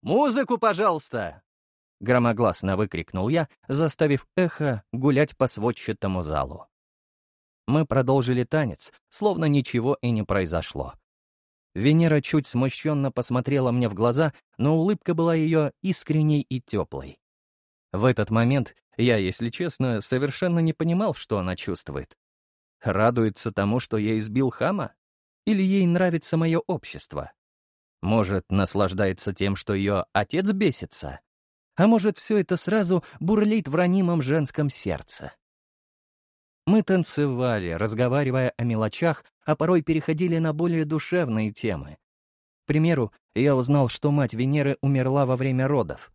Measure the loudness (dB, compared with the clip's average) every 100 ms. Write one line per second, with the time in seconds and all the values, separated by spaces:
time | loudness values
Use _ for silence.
0 | 2 2 2 2 0 0 0 2 2 0
1 | -4 -6 -6 -10 _ _ _ _ _ _
2 | 2 2 4 2 0 0 -2 0 -2 -4
3 | -6 -4 -2 -2 -2 _ _ -2 -2 0
4 | 0 0 -2 -2 -2 0 -2 -2 _ -2
5 | 2 2 0 0 -2 0 -4 -4 -6 -4
6 | -2 -2 -2 -2 -4 -8 -20 _ _ _
7 | _ _ _ _ _ _ 0 0 2 0
8 | 4 2 2 0 0 0 -2 -6 -14 _
9 | _ -2 -2 0 2 2 2 -2 0 -2
10 | -2 -2 0 -2 0 -2 -4 -8 -8 -10
11 | _ _ _ _ _ _ _ -2 2 4
12 | 4 2 2 -2 0 -2 -2 -2 -4 -2
13 | -2 -4 -2 -2 0 0 2 0 0 0
14 | 0 2 0 -2 _ _ 0 2 2 -2
15 | -2 0 0 2 2 2 0 -4 -4 -4
16 | -2 0 2 2 0 -8 -4 -4 -4 -8
17 | -12 -18 _ _ _ _ _ _ _ 0
18 | 2 2 0 2 2 2 -2 _ _ 0
19 | 2 2 0 -2 -6 -4 -6 -2 -2 -2
20 | -2 -2 -2 -2 0 2 0 0 0 0
21 | -2 -4 -4 -2 -2 -4 -6 -8 -6 -10
22 | -10 _ _ _ _ _ _ _ -4 2
23 | 2 2 0 -2 -6 -2 0 0 -2 -2
24 | 0 -2 -2 -2 -2 0 -4 -2 -6 _
25 | _ _ _ _ -2 0 2 4 4 4
26 | 2 0 -2 0 2 0 -2 -6 -6 -16
27 | -10 -10 -10 _ _ _ _ _ _ _
28 | 0 0 2 -2 0 0 0 0 0 0
29 | -2 -2 -6 -4 -2 -2 -4 -2 0 0
30 | 0 -2 0 -2 -2 0 0 -2 -10 -10
31 | -12 -14 _ _ _ _ _ 2 4 4
32 | 2 -2 -2 0 0 -2 0 0 2 0
33 | -2 -8 0 2 4 2 0 0 2 2
34 | 2 0 2 0 0 -2 -2 -2 -6 -6
35 | -8 -14 -14 -16 _ _ _ _ _ _
36 | _ _ _ _ _ _ 2 2 4 2
37 | 0 0 0 0 0 0 -2 -2 -2 0
38 | 0 2 0 0 -2 -2 -2 0 -2 0
39 | -2 -2 -8 _ -4 -2 2 2 2 -2
40 | 0 -2 0 0 -2 0 -2 0 -2 -4
41 | -2 -2 0 0 -2 -2 -4 -4 -8 -16
42 | _ _ _ _ _ _ _ 2 4 2
43 | 0 _ _ 0 2 4 4 4 2 0
44 | 0 2 0 0 0 2 0 0 0 0
45 | 2 2 2 0 0 0 0 0 0 -6
46 | -14